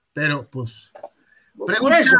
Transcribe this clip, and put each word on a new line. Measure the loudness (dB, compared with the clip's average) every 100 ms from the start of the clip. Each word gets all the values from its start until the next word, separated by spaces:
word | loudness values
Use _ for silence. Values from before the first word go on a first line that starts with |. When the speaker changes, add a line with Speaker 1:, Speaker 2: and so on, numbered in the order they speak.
| _
Speaker 1:
Pero, | -6 -4 -4 -8
pues, | -12 -12 -14 -20 -20 -20 _ _ _ _ -10
Speaker 2:
Por | -6
Speaker 1:
Pregunta. | -2 2 2
Speaker 2:
eso, | 4